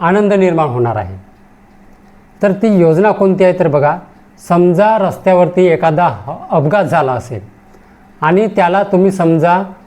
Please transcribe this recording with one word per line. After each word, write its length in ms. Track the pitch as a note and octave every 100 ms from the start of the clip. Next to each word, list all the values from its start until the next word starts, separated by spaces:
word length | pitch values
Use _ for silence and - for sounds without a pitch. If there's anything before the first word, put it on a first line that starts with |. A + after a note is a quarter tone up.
आनंद 320 | E3+ G3 G#3
निर्माण 340 | G3+ F#3 E3 D3+
होणार 280 | A#2+ A#2+ B2+
आहे. 200 | F#2 F#2+ - - - _ _ - - - - - - -
तर 100 | G#3
ती 160 | F#3+ A3+ G3+
योजना 320 | E3 D#3+ G#3
कोणती 320 | G3+ G3 F3+
आहे 160 | F#3 F3+
तर 80 | E3+
बघा, 280 | C#3+ C#3+ F3 - - - - -
समजा 480 | E3+ F3+ E3+ G#3 A3
रस्त्यावरती 680 | F#3+ - G3 F#3 F3 F3+ F#3
एखादा 420 | D#3+ E3 D#3 F3 A2 -
ह-, 80 | F3 -
अपघात 320 | E3+ D3 G3+
झाला 280 | E3 E3 C3+
असेल 280 | B2 - A2 - - - - - - - -
आणि 260 | D3+ F3+ A3
त्याला 360 | G#3 F3 F#3+
तुम्ही 280 | G3 F#3 F#3+
समजा 500 | F#3+ E3 E3 E3+ F3+ G3 -